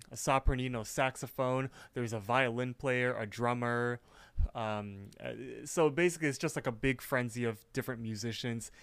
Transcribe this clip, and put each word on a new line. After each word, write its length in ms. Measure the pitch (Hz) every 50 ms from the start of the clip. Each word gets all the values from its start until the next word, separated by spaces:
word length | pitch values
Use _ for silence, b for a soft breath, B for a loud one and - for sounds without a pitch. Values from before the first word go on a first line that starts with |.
| - -
a 40 | 113
sopranino 720 | 113 - 156 135 135 - - 135 127 127 131 123 117 107
saxophone, 840 | - - - 135 131 - - - 123 - - 131 127 127 131 131 135 B B B B B
there's 200 | 127 120 110 117
a 60 | 110
violin 540 | 98 104 120 131 135 120 117 120 127 127 120
player, 420 | - - 135 123 123 123 123 123
a 80 | 110 117
drummer. 760 | 104 101 - 120 120 123 120 120 120 120 120 120 120 123 120 B B B B B B B B B B -
Um, 560 | 120 113 107 107 104 104 101 98 98 98 - - -
uh, 140 | - 123 120 110 131 127 110 113 120
so 240 | - - 180 165 151
basically 400 | 135 156 175 180 165 165 160 147
it's 80 | 131
just, 180 | - - 156 -
like, 100 | 147 -
a 40 | 131
big 300 | 117 107 - 135 131 -
frenzy 420 | - - 139 127 123 120 110 123 120
of 280 | 113 107 104 - _ -
different 280 | 131 120 - 127 117
musicians 720 | 117 110 110 104 117 117 110 - - 123 117 117 - - B B